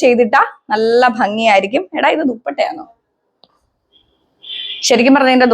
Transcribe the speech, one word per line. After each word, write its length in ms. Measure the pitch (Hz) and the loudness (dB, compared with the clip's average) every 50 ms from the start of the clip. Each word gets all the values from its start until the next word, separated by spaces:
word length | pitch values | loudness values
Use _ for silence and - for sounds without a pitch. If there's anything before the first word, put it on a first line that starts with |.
| - | 2
ചെയ്തിട്ടാ 380 | 254 247 233 247 220 214 277 415 - - _ _ - 214 | 2 4 4 2 2 2 2 0 0 -4 _ _ -6 -4
നല്ല 340 | 214 220 226 233 240 254 247 233 220 | -2 0 0 2 2 2 2 0 0
ഭംഗിയായിരിക്കും. 640 | 247 208 208 220 226 226 208 196 196 202 220 302 381 - - 294 | -2 -4 -2 -2 0 2 2 2 2 0 -2 -4 -6 -6 -6 -2
എടാ, 140 | 262 294 349 302 | -2 0 0 0
ഇത് 60 | 320 269 | -2 -4
ദുപ്പട്ടയാണോ? 540 | 233 220 - - 277 240 208 - - - - - _ _ _ _ _ _ _ _ _ _ _ _ _ _ _ _ _ _ _ _ _ _ _ _ _ _ _ _ _ _ - - - - - - - - - - | -4 -6 -8 -10 -6 -4 -4 -4 -6 -10 -16 -20 _ _ _ _ _ _ _ _ _ _ _ _ _ _ _ _ _ _ _ _ _ _ _ _ _ _ _ _ _ _ -20 -16 -16 -14 -14 -14 -12 -8 -2 0
ശരിക്കും 260 | 254 226 240 262 269 277 | 0 0 2 2 2 2
പറഞ്ഞാൽ 160 | 269 254 254 | 2 2 2
ഇതിന്റെ 140 | 254 254 247 | 2 2 2